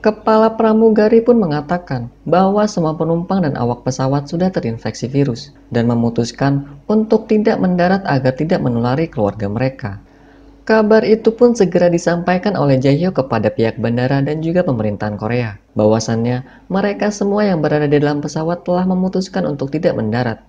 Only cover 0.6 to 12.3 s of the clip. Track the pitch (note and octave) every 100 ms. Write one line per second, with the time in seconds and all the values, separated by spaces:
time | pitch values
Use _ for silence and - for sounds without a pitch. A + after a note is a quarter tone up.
0.6 | A3+ A3 A3+ G#3+ G#3+ A3+ A3+ A#3+ F#3 D3
1.6 | C#3+ F3+ - C3 A#2+ - - E3+ F#3+ G3+
2.6 | G#3 F#3 D#3+ D#3 E3 E3 F3 F#3+ D#3+ C3
3.6 | A#2+ A#2+ - C3 C3 C#3 C#3+ E3+ F#3 F3+
4.6 | B2+ A2+ A2 - A#2+ C#3 C#3 A2+ - -
5.6 | - A#2+ A#2 A#2+ A#2 A#2 A#2 - C#3 C#3
6.6 | C#3+ - - G#3+ G#3+ A3 - G#3+ A3+ -
7.6 | F#3 F3+ F3 G3 - C#3 B2+ C3+ D#3 F3
8.6 | C#3 A#2 A#2+ C3+ E3 - G2+ G2+ G2+ G#2
9.6 | C3 - G#2 G2 - - - - - -
10.6 | - A3 G#3+ A3 G#3+ A3 A3+ A3 A#3+ A#3
11.6 | F#3 F3 F3 E3+ E3+ F3 F3+